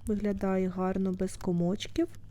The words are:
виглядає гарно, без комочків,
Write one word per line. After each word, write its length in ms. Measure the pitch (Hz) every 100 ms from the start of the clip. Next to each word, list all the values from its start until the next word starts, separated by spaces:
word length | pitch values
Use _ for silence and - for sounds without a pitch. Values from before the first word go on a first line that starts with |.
| -
виглядає 600 | 208 202 202 196 190 185
гарно, 440 | 185 185 190 190
без 240 | 185 190 -
комочків, 720 | - 175 170 208 - - 339 - -